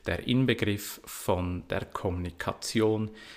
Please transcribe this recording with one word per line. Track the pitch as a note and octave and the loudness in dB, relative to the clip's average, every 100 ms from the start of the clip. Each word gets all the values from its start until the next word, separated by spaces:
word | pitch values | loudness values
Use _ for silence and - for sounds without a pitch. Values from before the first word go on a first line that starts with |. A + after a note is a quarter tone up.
| - | -4
der | F2 - | -2 2
Inbegriff | B2 B2+ A2+ G#2 G2+ - - | 4 4 4 2 0 -4 -12
von | - - - F#2 F2+ F2+ - | -12 -6 0 2 2 -2 -2
der | F#2 - | -4 -4
Kommunikation. | - G2+ F2 F2 - - - - A#2+ A2 A2 G#2+ - - | -4 -2 -2 -4 -6 -6 -6 -2 2 4 2 -2 -8 -18